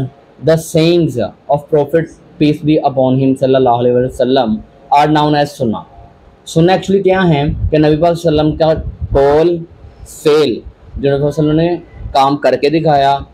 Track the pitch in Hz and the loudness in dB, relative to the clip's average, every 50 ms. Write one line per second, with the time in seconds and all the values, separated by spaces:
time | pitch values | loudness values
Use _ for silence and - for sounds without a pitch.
0 | 131 127 - - - _ - - 123 151 165 160 160 - - 160 160 170 175 175 | -2 -4 -10 -18 -20 _ -14 -4 0 0 0 0 0 -2 0 0 2 2 2 2
1 | 160 135 120 120 101 - - _ _ - 143 143 - - 156 147 143 143 165 165 | 0 0 -2 -4 -6 -6 -8 _ _ -4 -2 -2 -2 0 0 0 0 2 0 -2
2 | 160 - - - - - - - 156 147 147 151 151 147 151 151 - 143 127 135 | -2 -4 -10 -20 -20 -10 -4 0 0 0 0 0 0 0 0 0 0 0 0 0
3 | 131 131 131 135 135 135 131 - 135 127 135 131 127 123 117 120 120 123 123 123 | 0 2 2 2 2 0 0 0 0 2 2 2 2 2 2 2 2 2 2 0
4 | 127 127 123 - 123 123 135 135 120 110 110 107 - - - - - - 143 143 | 0 -2 -2 -2 -2 0 0 0 0 0 -2 -6 -8 -14 -20 -14 -4 0 2 2
5 | 151 151 156 151 151 151 151 147 147 143 - - 131 113 101 85 80 - - - | 4 4 2 2 2 2 0 0 -2 -2 -4 -6 -4 -4 -4 -6 -10 -16 -20 -20
6 | - - - - - - - _ - - - 165 165 180 190 180 - - 190 196 | -20 -20 -20 -20 -20 -20 -20 _ -12 -4 0 2 2 2 2 0 -2 -2 -2 0
7 | 185 185 185 190 185 170 156 143 143 156 - - - - 156 151 151 151 156 151 | 0 0 0 2 2 2 0 0 0 -4 -4 -4 -4 -2 0 2 2 2 2 2
8 | 170 175 170 170 - 165 151 151 151 156 147 156 160 160 160 160 - - - - | 0 0 0 0 -2 -2 0 0 0 0 0 0 0 0 0 -2 -4 -10 -10 -10
9 | - - - 139 139 143 147 156 165 175 175 170 165 - - - - - - - | -6 -2 0 2 2 4 4 2 2 0 0 -4 -8 -12 -18 -20 -20 -20 -20 -20
10 | - - - - - 156 147 156 147 127 104 - - - - _ - - - - | -20 -20 -10 -4 0 2 2 2 2 0 -2 -6 -10 -16 -20 _ -20 -16 -8 -4
11 | 135 139 139 139 147 143 143 160 151 151 151 160 165 170 175 170 - - - - | -2 0 0 0 -2 -2 -2 0 0 0 2 2 0 0 -2 -4 -8 -14 -18 -16
12 | - - - 139 135 139 143 143 - 131 127 120 143 147 156 165 147 160 147 139 | -10 -4 0 0 2 2 0 0 0 0 0 2 0 0 0 0 0 2 2 2
13 | 139 139 139 139 135 - | 2 2 0 -2 -6 -12